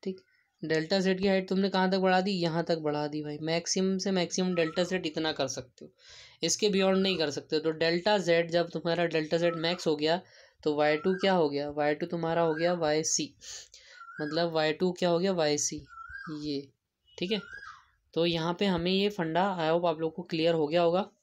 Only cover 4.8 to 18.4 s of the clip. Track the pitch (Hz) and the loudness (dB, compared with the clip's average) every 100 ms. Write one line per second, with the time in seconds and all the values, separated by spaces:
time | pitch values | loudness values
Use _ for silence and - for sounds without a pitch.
4.8 | 175 185 165 156 156 151 135 - 120 _ | -2 -2 -4 -4 -4 -2 -4 -4 -12 _
5.8 | 151 _ - - - - 165 - 214 190 | -20 _ -20 -20 -20 -6 -2 0 2 4
6.8 | 190 190 190 175 151 143 - 156 156 160 | 4 4 2 2 0 -2 -2 0 0 0
7.8 | 165 175 175 208 170 170 170 170 170 170 | 0 2 2 2 4 2 4 0 0 -2
8.8 | 170 165 170 160 156 170 175 165 160 180 | -2 0 0 0 0 2 0 0 -2 0
9.8 | - 151 151 175 - - - _ 156 147 | 0 0 2 0 -2 -20 -20 _ -2 2
10.8 | 151 151 190 185 196 185 151 143 147 147 | 2 2 0 0 2 4 2 0 -4 -2
11.8 | 147 151 170 170 165 165 165 156 170 180 | 0 0 -2 -4 -2 2 2 2 0 0
12.8 | 156 151 160 - 151 _ - - - - | 0 0 0 -2 -4 _ -18 -18 -18 -20
13.8 | - - - - 151 156 170 160 156 151 | -20 -20 -18 -8 -4 -2 0 0 0 0
14.8 | 185 175 180 170 190 185 151 147 - 151 | -2 0 2 2 2 2 2 2 -2 -6
15.8 | - - - - - 151 151 143 139 _ | -14 -20 -16 -14 -12 -8 -6 -6 -8 _
16.8 | _ _ _ - 180 208 - - - - | _ _ _ -8 -4 -4 -6 -16 -16 -18
17.8 | _ _ _ - 170 165 | _ _ _ 0 0 0